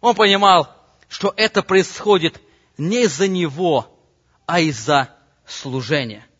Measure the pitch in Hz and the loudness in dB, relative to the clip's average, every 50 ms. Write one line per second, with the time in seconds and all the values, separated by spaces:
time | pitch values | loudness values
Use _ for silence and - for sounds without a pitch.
0 | - 233 240 - 214 202 196 196 202 196 185 175 147 - - _ _ _ _ _ | 2 0 2 2 2 2 4 4 6 6 6 4 2 0 -10 _ _ _ _ _
1 | _ _ - - - 202 - - 220 220 - - - - 190 190 185 - - - | _ _ -12 -4 -4 -4 -2 0 -2 0 0 -2 -2 2 2 2 2 0 -6 -8
2 | - 208 208 185 160 160 - - _ _ _ _ _ _ _ - 143 170 214 247 | 0 2 2 2 2 -2 -6 -6 _ _ _ _ _ _ _ -8 -6 -4 -2 0
3 | 247 202 131 135 196 196 190 180 175 156 135 151 185 175 151 127 113 - _ _ | 0 0 0 0 -2 -2 0 -2 -2 -4 -4 -2 -2 0 0 0 -2 -4 _ _
4 | _ _ _ _ _ _ _ _ _ - 165 175 165 160 143 110 - 156 147 143 | _ _ _ _ _ _ _ _ _ -4 -2 0 0 0 -2 -4 -2 0 0 0
5 | 131 - _ _ _ _ _ _ _ - - - - 143 127 131 123 110 156 147 | 0 -2 _ _ _ _ _ _ _ -18 -18 -14 -12 -8 -8 -8 -4 -2 -4 -4
6 | 131 117 107 104 107 _ _ | -4 -6 -10 -16 -20 _ _